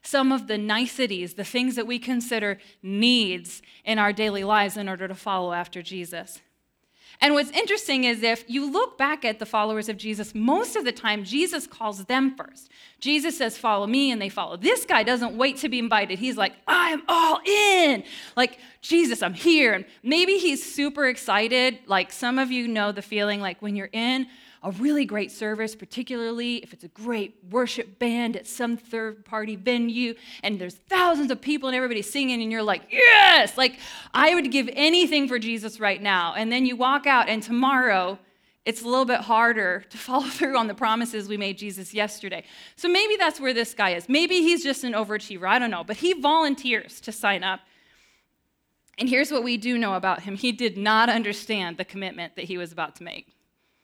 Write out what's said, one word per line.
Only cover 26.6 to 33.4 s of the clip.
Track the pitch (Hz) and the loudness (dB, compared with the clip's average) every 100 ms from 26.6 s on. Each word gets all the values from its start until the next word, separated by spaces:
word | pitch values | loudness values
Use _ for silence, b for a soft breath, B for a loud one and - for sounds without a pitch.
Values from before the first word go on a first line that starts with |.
| - | -8
it's | - | -20
a | 170 | -20
great | - 233 226 196 - 180 | -12 -6 -6 -6 -12 -4
worship | 233 247 - 226 - | -2 0 -4 -10 -4
band | 240 233 233 208 | -2 0 -2 -4
at | |
some | - - 240 233 | -8 -6 -4 -4
third-party | - 226 220 214 - 220 214 | -6 -6 -6 -10 -10 -6 -6
venue, | 202 196 240 233 233 240 233 B B | -4 -2 0 0 -2 -4 -4 B B
and | 208 202 | -6 -4
there's | 180 | -8
thousands | - - 370 359 302 269 | -12 -2 2 4 2 0
of | 240 | -2
people | 277 302 262 | -4 -4 -2
and | 254 | -2
everybody's | 254 220 208 | -2 -4 -4
singing, | 277 262 240 | -2 -2 -2
and | 220 | -2
you're | 226 | -2
like, | 214 180 - | 0 -2 0
"Yes!" | 508 480 427 381 320 | 6 8 10 10 8